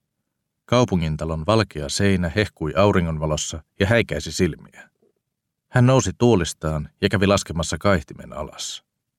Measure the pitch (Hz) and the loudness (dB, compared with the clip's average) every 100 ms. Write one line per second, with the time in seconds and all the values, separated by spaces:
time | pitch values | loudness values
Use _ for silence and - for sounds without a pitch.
0 | _ _ _ _ _ _ - 120 123 92 | _ _ _ _ _ _ -2 0 2 0
1 | 80 76 80 80 80 113 101 73 71 - | -2 -4 -6 -4 0 0 0 -4 -6 -2
2 | 101 95 85 101 101 - 78 71 101 95 | 0 0 0 -2 -2 -4 -4 2 4 4
3 | 85 78 76 76 - 80 - - 95 117 | 0 -2 -4 -4 -6 -12 -10 -2 2 2
4 | 101 73 80 78 90 67 - - - _ | 0 -4 -6 -2 -2 -2 -14 -20 -20 _
5 | _ _ _ _ _ _ _ 127 123 131 | _ _ _ _ _ _ _ 2 4 4
6 | 98 - 120 104 80 - 80 78 76 _ | 2 2 4 4 0 -4 -4 -4 -6 _
7 | 98 101 98 98 - 82 78 80 101 92 | -2 2 2 2 0 -6 -6 -2 0 0
8 | - - - 71 76 - - - _ _ | -2 -16 -14 -12 -12 -12 -14 -14 _ _
9 | _ | _